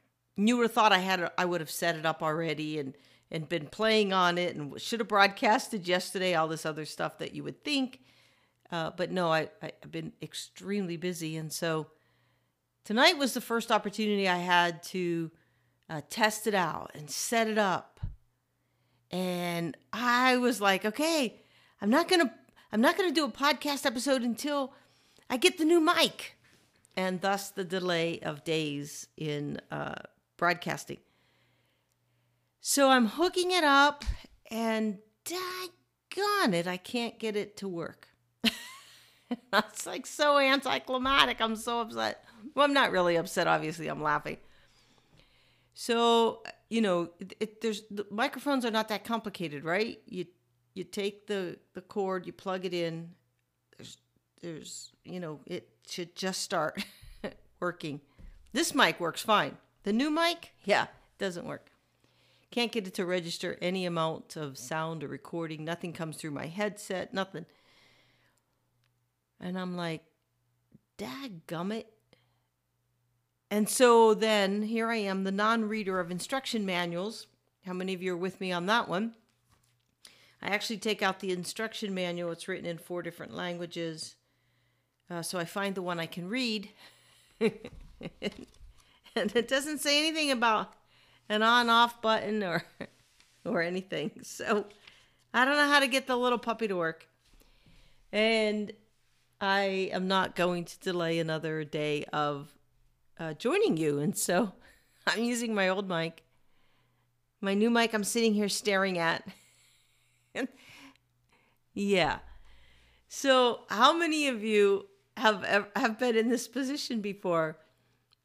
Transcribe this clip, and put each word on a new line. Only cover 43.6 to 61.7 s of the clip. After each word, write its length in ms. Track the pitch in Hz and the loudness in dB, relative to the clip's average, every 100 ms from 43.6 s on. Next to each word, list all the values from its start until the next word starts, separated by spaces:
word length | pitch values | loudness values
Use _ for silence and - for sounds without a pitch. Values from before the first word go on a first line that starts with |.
| 156 160 156 | 0 -6 -6
I'm 140 | 147 | -4
laughing. 360 | 151 147 151 - - - _ _ _ _ _ _ _ _ _ _ _ | 0 0 -2 -12 -14 -20 _ _ _ _ _ _ _ _ _ _ _
So, 680 | - - 233 233 233 226 - - - - | -8 -2 4 6 6 4 0 -8 -16 -4
you 100 | 226 | 0
know, 300 | 214 175 170 - | 2 2 0 -8
it, 160 | 190 - | -12 -6
it, 200 | 214 - | -8 -4
there's, 220 | 226 208 - | -4 -4 -8
the 160 | 202 208 | -8 -6
microphones 540 | 202 277 269 285 269 | -2 -4 -2 -2 0
are 60 | 233 | 0
not 180 | 220 220 | 0 -2
that 160 | 208 | -4
complicated, 600 | - 226 214 - 170 147 | -4 -6 -6 -8 -8 -6
right? 360 | 160 180 233 - - | -2 -2 -2 -6 -12
You, 200 | 185 170 _ _ _ _ | -10 -10 _ _ _ _
you 100 | 190 | -14
take 420 | 170 - 202 202 - | -10 -6 -6 -6 -6
the, 320 | 202 180 - _ | -4 -4 -10 _
the 60 | - | -18
cord, 460 | - 214 190 185 175 | -10 -4 -2 -2 -6
you 60 | |
plug 320 | - 196 185 | -10 -6 -4
it 80 | 185 | -4
in. 380 | 175 170 165 165 - _ _ _ _ _ - | -2 -2 -4 -10 -18 _ _ _ _ _ -20
There's, 220 | 113 - _ _ _ _ | -20 -20 _ _ _ _
there's, 520 | 170 151 - - - _ | -14 -12 -14 -16 -16 _
you 140 | - 180 | -14 -10
know, 220 | 170 147 - | -10 -10 -10
it 220 | 180 - _ - | -12 -12 _ -14
should 260 | - 170 | -10 -10
just 280 | - 190 190 | -6 -4 -4
start 400 | - 180 156 - - - - - | -4 -2 -2 -4 -10 -12 -20 -12
<laughs> 380 | - - _ - | -12 -12 _ -6
working. 400 | 180 170 160 143 - - - - - | -6 -4 -8 -8 -12 -20 -20 -20 -6
This 200 | 226 330 | -2 0
mic 260 | 285 196 160 | 4 2 2
works 200 | 170 - | -4 -2
fine. 360 | - 208 143 - _ _ | 2 2 2 -4 _ _
The 100 | 196 | -2
new 180 | 220 294 | 0 2
mic, 420 | 302 339 339 - _ | 2 0 -2 -8 _
yeah, 220 | - 175 117 - _ - | 2 2 2 -6 _ -6
doesn't 260 | 196 175 | -6 -6
work. 260 | 151 143 _ | -10 -12 _